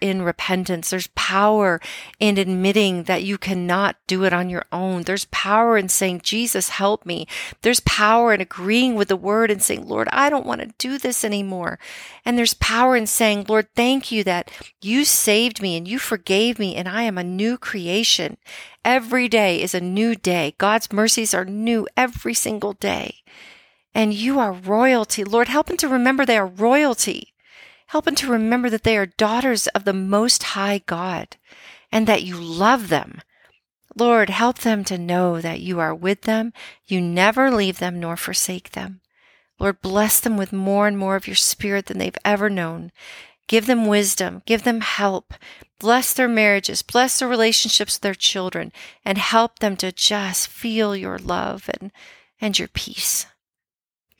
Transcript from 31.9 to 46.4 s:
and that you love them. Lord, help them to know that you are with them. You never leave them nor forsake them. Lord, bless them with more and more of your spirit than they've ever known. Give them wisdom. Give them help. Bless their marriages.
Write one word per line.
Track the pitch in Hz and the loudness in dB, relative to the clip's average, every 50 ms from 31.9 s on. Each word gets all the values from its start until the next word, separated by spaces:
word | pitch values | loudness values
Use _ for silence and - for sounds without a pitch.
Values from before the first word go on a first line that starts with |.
and | - 220 220 | -2 0 4
that | 220 214 - | 4 2 2
you | - 185 180 | 0 -4 -8
love | 170 170 165 165 170 196 220 254 247 214 170 | -10 -10 -8 -4 2 4 4 4 2 2 -2
them. | 165 139 123 - - - - _ _ _ _ _ _ _ _ _ _ _ _ _ - | -2 -2 -2 -6 -14 -20 -20 _ _ _ _ _ _ _ _ _ _ _ _ _ -2
Lord, | - 233 240 233 226 208 185 | 0 4 4 6 4 4 2
help | 196 196 233 240 - - | 2 2 2 0 0 0
them | - 233 220 202 196 | 0 0 0 0 -2
to | - 190 | -4 -6
know | 175 175 175 175 180 185 180 170 165 | -6 -2 0 2 2 2 2 0 -2
that | 160 165 165 - | -4 -6 -6 -6
you | 170 180 180 170 | -6 -4 -2 -2
are | 165 160 160 | -2 -2 -2
with | 165 170 190 202 - | -2 -2 -2 -2 0
them. | - 226 220 220 220 233 - - - - - _ _ | 0 0 0 0 -2 -4 -8 -12 -20 -20 -20 _ _
You | - 196 185 | -4 -2 -2
never | 175 170 170 180 185 214 226 262 269 269 | 0 0 2 4 4 4 4 4 2 2
leave | 247 214 202 190 185 - | 2 2 0 0 -2 -4
them | 175 180 180 175 | -6 -6 -6 -6
nor | 170 165 170 | -8 -8 -6
forsake | - - 180 185 - - - 185 180 - - | -6 -8 -4 -4 -2 -2 -2 -6 -8 -10 -12
them. | - 185 185 190 190 185 _ _ _ _ _ _ _ _ _ _ _ _ | -12 -10 -10 -10 -14 -18 _ _ _ _ _ _ _ _ _ _ _ _
Lord, | 190 196 190 - | -2 -2 -2 -2
bless | - 190 190 208 214 214 - - | -6 -2 2 2 2 4 2 2
them | - 240 220 202 | 2 0 0 0
with | 190 - - | -2 -4 -4
more | 190 190 196 202 202 208 | -2 0 0 2 2 2
and | 208 202 | 2 0
more | 196 190 190 190 | 0 -2 -2 -2
of | 190 - | -2 -4
your | - 190 | -2 -2
spirit | 185 - - - - - 202 202 196 190 | 0 0 0 -2 -4 -4 -2 -2 -4 -4
than | - 196 190 | -6 -6 -4
they've | 185 185 - - - | -4 -4 -6 -4 0
ever | 202 208 196 202 208 | 0 0 2 0 -2
known. | 202 185 170 165 165 170 165 175 _ _ - - - - - - _ _ _ | -2 -2 -4 -6 -8 -10 -14 -16 _ _ -20 -20 -20 -20 -20 -20 _ _ _
Give | - 220 226 214 | 0 0 2 4
them | 240 254 233 220 | 4 2 2 4
wisdom. | 208 208 208 202 196 - - 185 175 180 190 - | 4 4 2 2 2 -2 -2 -4 -6 -6 -10 -2
Give | - 226 214 | -2 -2 0
them | - 247 233 226 | 2 0 -2 0
help. | - - - - 202 196 190 - - _ - - - - - - - _ _ _ | -2 -4 -2 0 0 0 0 -2 -6 _ -20 -20 -20 -20 -20 -20 -20 _ _ _
Bless | - 220 240 262 247 - | 2 2 2 4 2 0
their | - - 254 247 | 0 0 2 2
marriages. | 233 220 | 4 4